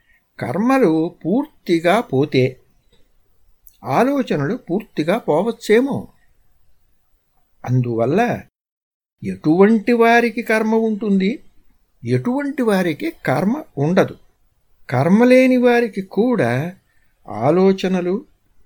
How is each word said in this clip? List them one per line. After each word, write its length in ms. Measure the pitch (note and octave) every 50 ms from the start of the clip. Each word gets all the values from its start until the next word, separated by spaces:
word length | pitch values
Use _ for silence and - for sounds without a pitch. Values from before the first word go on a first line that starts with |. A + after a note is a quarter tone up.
| _ _ _ _ _ _ _ -
కర్మలు 760 | G#2+ G2+ B2+ F3+ A3+ B3+ C4+ C4+ A#3+ E3 D#3+ D#3+ D#3+ E3+ - - -
పూర్తిగా 760 | D3+ G3 C4+ D4+ - _ _ - - F3 E3 D#3+ F3 F#3 A3+
పోతే 560 | A#3+ - C#3 C3 C#3 - - C3 B2+ B2+ - - _ _ _ _ _ _ _ _ _ _ _ _ _ _ _ _ _ _ _ _ _ _ _ _ -
ఆలోచనలు 720 | A#2 C3 E3+ A#3 C4+ C#4+ C#4 B3 - G3+ D3+ C#3 D3 B2
పూర్తిగా 600 | B2+ - - E3 - - - - - D3 E3 G3 A#3+
పోవచ్చేమో. 880 | - - D3 D#3+ - - A3 - - - G#3 A#3 C4+ C#4 A3 A2 F#2 - _ _ _ _ _ _ _ _ _ _ _ _ _ _ _ _ _ _ _ _ _ _ _ _ _ _ _ _ _ _ -
అందువల్ల 760 | - B2+ B2+ A#2+ A#2+ A#2 A2 A#2 C3 D3+ G3+ A#3+ A#3 B2+ G2 - _ _ _ _ _ _ _ _ _ _ _ _ _ _ _ -
ఎటువంటి 680 | G2 F#2 - - D3+ D#3+ F3+ G3 G#3 A3+ A3 G#3 -
వారికి 500 | A#3+ A3+ A#3 A#3 A#3 A#3 A#3 A#3 - A#3+
కర్మ 320 | A3+ - A3 A3 G#3+ A3 A3
ఉంటుంది, 680 | A3+ A3+ A3 A3 G3 A3 G#3 G3 F#3+ F#3+ G3 C4+ - - - _ _ _ _ _ _ _ _ _ _ -
ఎటువంటి 580 | A#2 B2 B2+ B2+ A#3+ B3 C#4+ C#4+ C#4 C4+ C#4
వారికి 500 | B3 A3 G3+ F#3+ F#3 F3 D3+ - - E4+ - - -
కర్మ 360 | D3+ C3 C#3+ F#3 G3+ B3 D#4 - - _ C#3
ఉండదు. 380 | C#3 D#3 F#3 F#3+ D3 A#2+ - - _ _ _ _ _ _ _ _ _ _ _ _ - -
కర్మ 340 | B2+ B2 C#3 E3+ G3 A3 B3
లేని 320 | B3+ B3+ B3+ C4 B3+ B3+
వారికి 460 | B3 A#3+ B3 A#3+ A#3+ A#3+ A3 G3 G3
కూడా 720 | F#3+ - - F#3+ A3+ B3+ A#3+ F#3+ C3 A#2 A#2+ B2+ D3+ F3 F#3+ - _ _ _ _ _ _ _ _ _ -
ఆలోచనలు, 960 | G2+ G#2 A2+ C#3+ D#3+ F#3 F#3 F#3+ F#3+ F#3+ - F#3 F#3 F3+ F3 F3 F#3+ A#3 - _ _ _ _ _ _ _ _